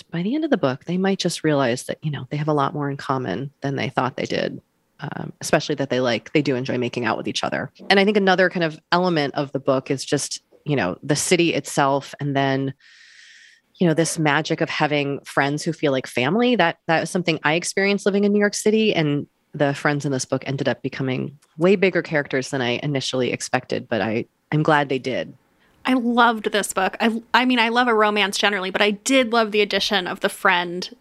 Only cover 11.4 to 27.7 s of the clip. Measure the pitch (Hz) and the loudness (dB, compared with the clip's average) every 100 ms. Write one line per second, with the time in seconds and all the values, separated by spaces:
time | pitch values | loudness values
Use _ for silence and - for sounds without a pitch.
11.4 | 165 - - - 139 139 - - 143 135 | 4 0 -2 0 2 2 -4 -8 -2 0
12.4 | 135 135 135 - - - - - - - | 2 0 -2 -8 -20 -20 -20 -20 -20 -20
13.4 | - _ _ _ 175 156 156 - 151 143 | -20 _ _ _ 2 4 2 0 2 2
14.4 | 156 160 160 - 151 147 139 139 - - | 0 -2 -2 0 0 2 0 -4 -2 0
15.4 | 139 147 170 156 147 131 - - 127 208 | 0 0 -4 -2 0 0 -2 -2 0 2
16.4 | 247 226 170 - - 160 165 185 175 156 | 2 4 2 0 0 0 0 -2 -2 0
17.4 | 147 165 - - 196 202 208 196 202 208 | 0 0 -2 0 0 2 2 2 2 2
18.4 | 208 - 214 220 214 - 151 143 - _ | 2 2 2 2 2 2 0 0 -4 _
19.4 | _ 143 143 139 151 147 147 131 - 131 | _ 0 0 2 0 0 -2 -4 -2 -4
20.4 | - 135 131 120 135 - 131 131 135 - | -4 -2 -2 -2 -6 -4 -4 -2 -6 -12
21.4 | _ - 180 202 185 175 - 151 139 135 | _ 0 4 4 4 2 0 -2 0 -4
22.4 | 123 139 120 120 147 135 - 131 120 - | -2 -2 0 0 -2 -2 -2 -2 -2 -2
23.4 | - 127 - 113 123 113 107 113 - _ | -4 -4 -2 -6 -2 -2 0 -2 -6 _
24.4 | _ 151 156 147 139 135 127 101 80 - | _ 0 4 2 2 -2 -2 -4 -6 -12
25.4 | _ _ _ _ - 254 233 240 233 220 | _ _ _ _ -2 0 2 2 2 2
26.4 | 208 208 190 - 185 - 226 226 - 233 | -2 -2 -2 -2 -2 0 0 -2 0 2
27.4 | 254 247 226 | 2 2 2